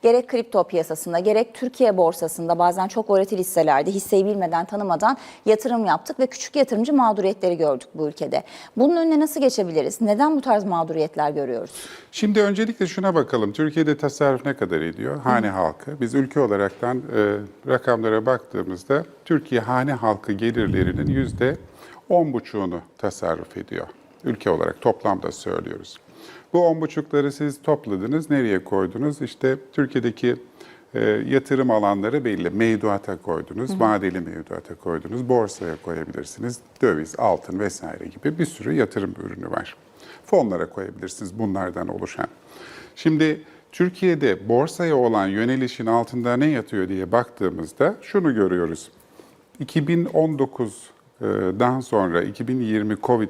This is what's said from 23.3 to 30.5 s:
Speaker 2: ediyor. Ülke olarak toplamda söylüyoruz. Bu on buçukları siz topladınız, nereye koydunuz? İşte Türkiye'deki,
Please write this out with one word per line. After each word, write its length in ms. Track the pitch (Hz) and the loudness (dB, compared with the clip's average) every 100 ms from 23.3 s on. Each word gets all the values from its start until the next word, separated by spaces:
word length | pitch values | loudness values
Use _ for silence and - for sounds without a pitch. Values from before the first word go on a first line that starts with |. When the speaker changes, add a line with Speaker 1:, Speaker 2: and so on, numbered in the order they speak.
| 82 82 - | -4 -4 -12
Speaker 2:
ediyor. 300 | - - - - - - | -8 -8 -8 -14 -20 -10
Ülke 260 | - 113 104 | -6 -2 0
olarak 320 | 80 80 - | 0 0 0
toplamda 500 | 120 110 110 95 87 | 0 0 -2 -2 -4
söylüyoruz. 680 | 82 - 92 - - - - _ - - - - | -8 -6 -6 -6 -12 -14 -20 _ -20 -20 -20 -2
Bu 140 | 175 175 | 2 2
on 140 | 165 | 2
buçukları 500 | 156 - - 147 143 | -2 -6 -2 0 0
siz 300 | 139 147 139 | -2 -6 -4
topladınız, 680 | - 127 - 95 104 151 156 | -2 -2 0 -4 -2 -2 0
nereye 340 | 147 120 95 | 2 2 0
koydunuz? 580 | 92 98 95 95 147 143 | 0 0 0 -2 -4 -4
İşte 360 | 127 - 131 131 - | -8 -2 0 0 -4
Türkiye'deki, 640 | - 135 131 120 113 120 120 - | -2 0 0 -2 0 0 0 -6